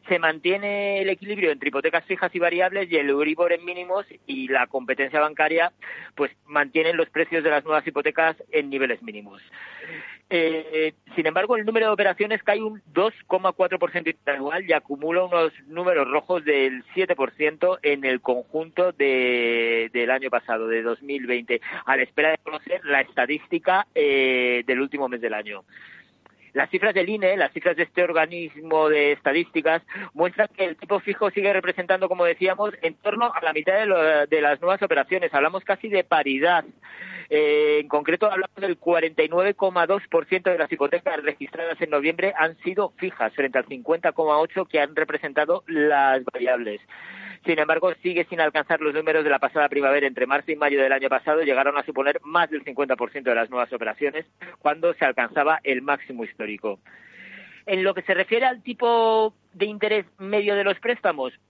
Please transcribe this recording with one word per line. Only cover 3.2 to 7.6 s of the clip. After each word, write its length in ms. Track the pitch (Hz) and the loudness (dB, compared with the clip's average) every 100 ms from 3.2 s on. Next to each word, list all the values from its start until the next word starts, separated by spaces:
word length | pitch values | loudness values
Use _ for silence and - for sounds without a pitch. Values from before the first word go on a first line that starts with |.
| 147 160 175 | 0 0 0
en 120 | 170 | 0
mínimos, 400 | 175 180 180 190 196 - - | -4 -12 -6 -6 -6 -18 -12
y 220 | 135 131 | -10 -2
la 180 | 135 123 | -2 0
competencia 540 | 131 123 127 135 151 | -4 -4 -4 -2 0
bancaria, 520 | 151 151 156 165 170 _ - - - - | 0 0 0 2 0 _ -18 -16 -16 -6
pues, 160 | 139 - | -6 -6
mantienen 520 | _ 147 139 156 160 170 | _ -2 0 2 2 2
los 120 | 160 | 0
precios 360 | 156 165 165 | 0 0 0
de 60 | 156 | 2
las 120 | 147 | 0